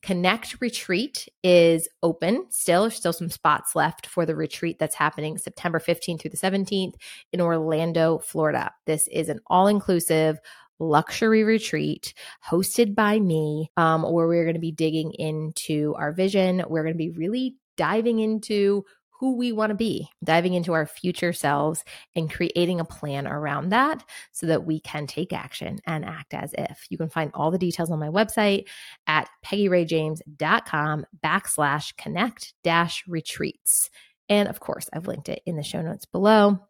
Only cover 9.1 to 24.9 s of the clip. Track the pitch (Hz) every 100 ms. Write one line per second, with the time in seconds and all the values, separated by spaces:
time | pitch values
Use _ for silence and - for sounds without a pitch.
9.1 | - 160 - - 180 196 208 - 180 -
10.1 | 160 156 156 - - - _ 160 147 165
11.1 | - 220 220 214 220 214 156 151 - -
12.1 | - - - - 170 - - 233 202 208
13.1 | 214 196 160 151 151 160 - 165 160 160
14.1 | 170 165 170 165 165 165 156 160 156 156
15.1 | - 156 156 156 - - 151 151 - 151
16.1 | 165 190 196 185 180 170 160 156 165 160
17.1 | 165 170 240 262 262 _ - 156 214 233
18.1 | 226 220 220 - 208 202 202 196 _ _
19.1 | _ 262 240 247 214 214 208 226 165 151
20.1 | _ 170 165 180 180 175 165 151 - 180
21.1 | 175 175 170 147 143 151 160 - - -
22.1 | - 160 - 170 - 175 175 165 - 151
23.1 | 139 139 147 151 143 165 214 277 311 -
24.1 | - - - 165 160 165 156 -